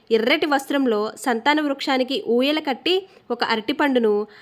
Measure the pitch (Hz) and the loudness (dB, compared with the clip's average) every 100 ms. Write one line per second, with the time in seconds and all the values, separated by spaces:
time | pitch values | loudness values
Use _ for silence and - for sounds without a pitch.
0 | _ 220 220 311 320 277 - 277 262 208 | _ 0 2 0 2 0 0 0 2 0
1 | 214 - 269 233 277 302 294 277 - 262 | -2 -4 -2 0 2 2 0 -4 -2 -2
2 | 254 262 - 240 269 302 311 226 320 370 | 0 -4 0 2 2 0 -4 -4 -2 -2
3 | 392 - - 240 220 220 214 269 285 247 | -4 -18 -10 -6 -2 -2 -2 0 2 2
4 | 226 208 214 - | 2 0 -2 -12